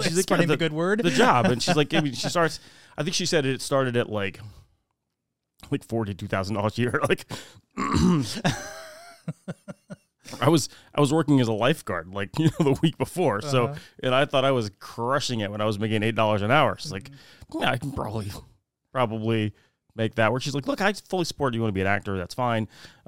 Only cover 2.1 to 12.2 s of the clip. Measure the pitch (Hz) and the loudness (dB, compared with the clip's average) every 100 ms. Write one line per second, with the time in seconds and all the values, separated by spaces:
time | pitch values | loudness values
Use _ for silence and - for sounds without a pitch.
2.1 | 117 - 175 160 - - - - - 156 | -2 -2 2 0 -2 -16 -20 -14 -6 -4
3.1 | 175 175 165 135 123 - 139 131 120 104 | -2 0 2 0 -2 0 0 2 0 0
4.1 | 104 98 - 107 - - _ _ _ _ | -2 -4 -6 -18 -20 -20 _ _ _ _
5.1 | _ _ _ _ _ - 139 - 113 104 | _ _ _ _ _ -8 -6 -4 -4 -4
6.1 | 90 98 98 95 104 107 - 123 - 143 | -6 -4 -4 -2 -2 -2 0 -2 0 0
7.1 | - - - - - _ - - - 180 | -2 -4 -14 -16 -20 _ -6 -2 2 4
8.1 | 160 117 214 180 117 - - - - - | 2 0 -2 -2 -4 -8 -16 -18 -20 -20
9.1 | - - - - - - - - 196 _ | -18 -14 -14 -14 -16 -16 -20 -20 -20 _
10.1 | _ - - 127 165 - - - - 143 | _ -14 0 4 4 2 -10 -8 0 2
11.1 | 160 143 139 117 104 123 160 - 90 85 | 2 4 4 4 2 2 0 -4 -8 -6
12.1 | 98 | -6